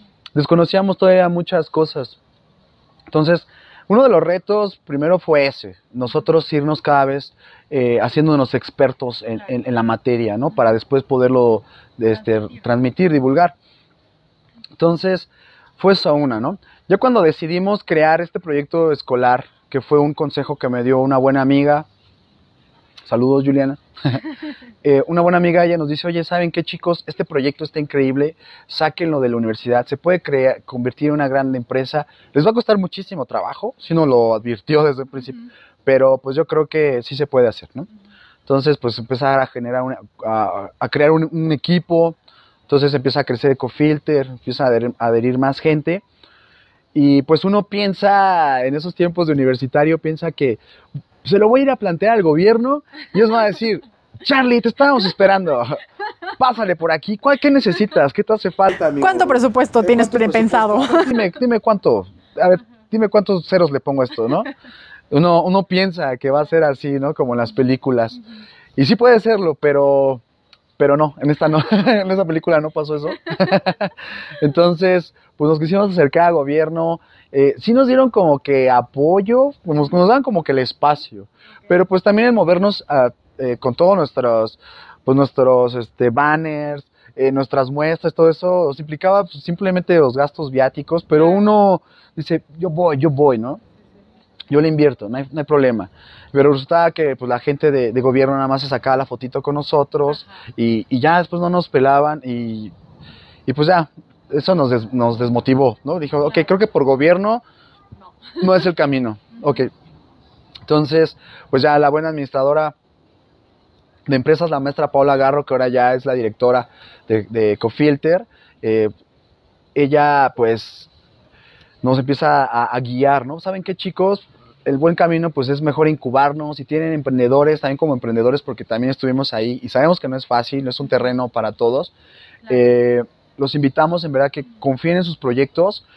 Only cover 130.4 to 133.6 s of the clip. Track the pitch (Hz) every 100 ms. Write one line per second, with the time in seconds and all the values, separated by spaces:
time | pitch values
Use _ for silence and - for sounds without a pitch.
130.4 | 120 139 131 123 139 127 123 127 123 117
131.4 | 110 107 117 131 175 _ _ - - _
132.4 | 226 127 123 123 123 120 117 _ _ -
133.4 | 139 147